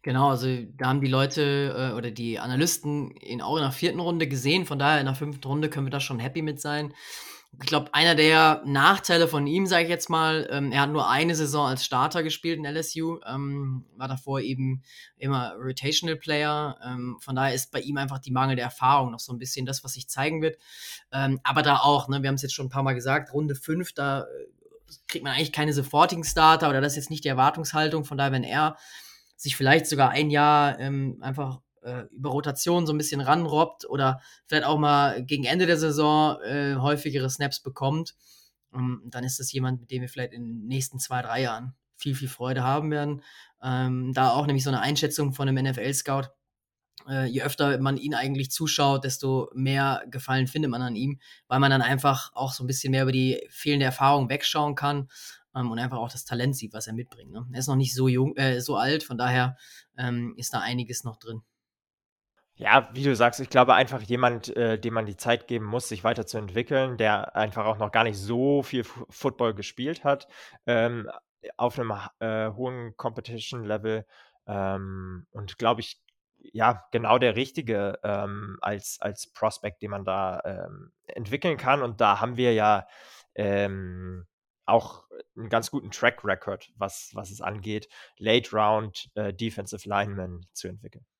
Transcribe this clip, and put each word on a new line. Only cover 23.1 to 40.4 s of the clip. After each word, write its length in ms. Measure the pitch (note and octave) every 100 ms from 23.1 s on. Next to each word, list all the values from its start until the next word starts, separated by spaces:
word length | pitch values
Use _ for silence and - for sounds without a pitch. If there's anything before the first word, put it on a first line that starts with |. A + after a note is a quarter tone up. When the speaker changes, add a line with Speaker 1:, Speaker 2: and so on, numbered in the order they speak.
| D3 D3
Speaker 1:
Runde 220 | C#3+ D3+
fünf, 400 | C3+ - D#3+ F3
da, 280 | - C#3 C3+
äh, 40 | - C#2 - _ _ - _ - -
kriegt 160 | D#3
man 100 | C3+
eigentlich 200 | C3 D3
keine 200 | D#3 D3+
sofortigen 500 | C#3+ C3 D3 F3+ E3+
Starter 440 | D#3 - D#3+ D#3+ D#3+
oder 140 | C3+
das 120 | C#3+
ist 40 | C#3
jetzt 60 | C3+
nicht 140 | D#3 C#3+
die 40 |
Erwartungshaltung, 760 | C3 C#3 D#3 D3+ D#3 D#3 D#3+ C#3+
von 120 | C#3
daher, 140 | C#3
wenn 120 | C3
er 320 | - C3 D#3 D#3 - - - - _ _
sich 220 | C#3+ C3
vielleicht 300 | C3+ D#3+ D#3
sogar 240 | C#3+ C3
ein 180 | C#3 D3+
Jahr, 480 | D3 D3 D3 C#3+ -
ähm, 380 | C3 C#3 C3+ -
einfach, 420 | C3 C3+ C3+ C3 _ _
äh, 220 | A#2+ B2 G#2+
über 180 | - C#3
Rotation 560 | C#3 D3 C#3 F3 F3 D#3+
so 80 |
ein 60 | D3+
bisschen 220 | D3+ C#3
ranrobbt 680 | C3 D#3+ E3 D3+ E3 - -
oder 320 | C3+ C3 C3 - - _
vielleicht 200 | D3+ A#2+
auch 120 | D3+
mal 480 | D3 C#3+ C#3+ A2 B2+
gegen 200 | C#3+ A#2+
Ende 200 | E3+ F3
der 120 | E3
Saison, 600 | D#3 D3 D3+ D3+ D3+ -
äh, 340 | G#2+ C#3+ C#3+ C3+
häufigere 520 | C3+ D3 D3 C3+ C3
Snaps 320 | C3 C#3 -
bekommt, 540 | C3+ C3 C3+ D#3 E3 _ _ - _ _ _
ähm, 300 | B2+ B2+ B2 A#2
dann 180 | A#2+
ist 160 | B2+ C3
das 120 | C3
jemand, 300 | C3+ B2+ B2
mit 80 | A#2+
dem 140 | B2+
wir 60 | B2
vielleicht 240 | C3+ B2
in 100 | A#2+